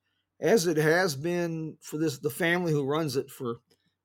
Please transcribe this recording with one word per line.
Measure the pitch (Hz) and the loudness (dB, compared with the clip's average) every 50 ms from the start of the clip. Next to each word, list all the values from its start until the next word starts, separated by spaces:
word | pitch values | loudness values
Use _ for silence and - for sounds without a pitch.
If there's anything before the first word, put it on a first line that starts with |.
| _ _ _ _ _ _ _ - | _ _ _ _ _ _ _ -2
as | - 156 214 226 165 | 2 4 4 4 4
it | 180 160 | 2 0
has | 147 156 156 160 175 190 185 143 | 2 4 4 4 4 2 0 -2
been | 131 147 170 175 175 175 170 165 160 160 156 - - | -4 -4 -4 -2 -2 -2 -2 -4 -6 -8 -10 -12 -14
for | - - - | -16 -10 -6
this, | 151 160 160 135 - | -4 -2 -2 -4 -2
the | - 147 | -4 -6
family | 147 - 180 165 170 180 180 170 156 | -2 0 0 2 2 2 2 0 0
who | 147 139 | 0 0
runs | 131 143 156 165 151 117 | 0 0 0 0 -2 -2
it | 139 131 - | -4 -4 -6
for | - - 135 120 117 117 _ _ _ _ _ _ _ _ _ | -8 -10 -8 -8 -8 -8 _ _ _ _ _ _ _ _ _